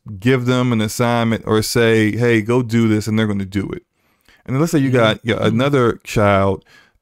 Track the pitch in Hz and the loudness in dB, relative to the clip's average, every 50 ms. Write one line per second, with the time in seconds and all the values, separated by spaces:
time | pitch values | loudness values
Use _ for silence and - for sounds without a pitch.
0 | - - 110 95 98 123 131 131 123 120 127 127 123 127 120 110 107 107 - - | -18 -16 -12 -4 0 0 2 2 2 0 0 0 0 0 0 0 -2 -2 -2 -2
1 | 123 120 120 120 117 113 113 104 - - 107 110 110 - - 123 117 113 113 113 | -2 0 0 0 0 0 -2 -2 -2 0 0 0 0 0 0 2 2 4 4 2
2 | 110 107 101 110 120 120 117 113 104 107 117 127 127 113 113 117 113 110 107 107 | 2 0 0 0 0 2 2 2 0 0 0 -2 -2 0 0 0 2 2 2 0
3 | 104 - 107 110 110 107 104 101 98 92 98 101 98 - - 90 - _ _ _ | -2 -2 -2 0 0 0 -2 -4 -6 -6 -4 -4 -4 -4 -8 -12 -14 _ _ _
4 | _ _ _ _ _ _ _ _ _ - 120 135 156 170 - 156 135 135 120 123 | _ _ _ _ _ _ _ _ _ -6 -2 -2 0 0 0 0 0 2 2 2
5 | 113 110 107 - - 117 107 - 104 107 113 117 135 143 143 135 123 117 - - | 2 2 0 -2 -2 -4 -2 0 0 0 0 0 0 0 2 2 2 0 0 -4
6 | _ - - 117 104 101 101 95 98 98 92 - - _ _ - _ _ _ _ | _ -6 -2 0 2 2 4 2 2 0 -2 -4 -8 _ _ -20 _ _ _ _